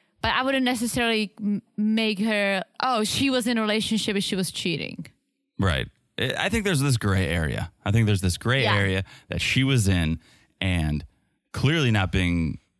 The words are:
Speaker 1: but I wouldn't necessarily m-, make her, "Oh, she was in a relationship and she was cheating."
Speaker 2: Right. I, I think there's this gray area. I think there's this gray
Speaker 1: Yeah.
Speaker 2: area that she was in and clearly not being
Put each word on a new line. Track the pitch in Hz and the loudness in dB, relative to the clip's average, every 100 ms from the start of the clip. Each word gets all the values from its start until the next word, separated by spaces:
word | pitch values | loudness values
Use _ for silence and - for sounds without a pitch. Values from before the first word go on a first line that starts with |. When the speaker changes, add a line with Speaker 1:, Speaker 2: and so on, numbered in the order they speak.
| _ _ | _ _
Speaker 1:
but | 220 | -2
I | 233 | 0
wouldn't | 262 269 | 2 2
necessarily | 247 247 233 247 233 220 208 - | 0 0 -2 0 0 0 -2 -4
m-, | 208 202 - - | -4 -4 -4 -4
make | 214 220 220 196 | 0 2 0 0
her, | 220 208 202 196 - - | 0 0 0 0 -4 -4
"Oh, | 262 240 | -2 0
she | 214 - 277 | 0 0 2
was | 254 240 | 2 0
in | 233 | 0
a | |
relationship | 214 214 - 220 - 202 | 0 0 0 -2 0 -2
and | |
she | 190 190 | -2 -2
was | 180 | -4
cheating." | - 185 160 - - 160 - _ _ _ - | -4 -4 -4 -6 -12 -16 -20 _ _ _ -4
Speaker 2:
Right. | 92 69 - - _ - | 0 0 -4 -12 _ -6
I, | 120 - | -4 -2
I | 175 | -2
think | 226 | 0
there's | 202 151 | 2 2
this | 143 120 | 2 2
gray | 104 95 82 | 2 0 0
area. | 87 78 55 85 - | 0 -2 -4 -8 -6
I | 101 | -2
think | 107 107 | 2 2
there's | 98 | 2
this | 92 82 | 0 -2
gray | 117 135 | 0 0
Speaker 1:
Yeah. | 117 | 2
Speaker 2:
area | 98 98 95 - - - | 2 2 0 -4 -12 -8
that | 85 | -4
she | - 123 | -2 0
was | 135 131 95 | 2 2 4
in | 90 80 82 - _ _ - | 2 2 -2 -8 _ _ -6
and | 95 87 78 73 - _ _ _ _ | -2 0 0 -2 -6 _ _ _ _
clearly | - 131 165 131 | -2 0 2 2
not | 107 95 | 2 0
being | 95 90 87 80 - _ | 0 0 0 -2 -6 _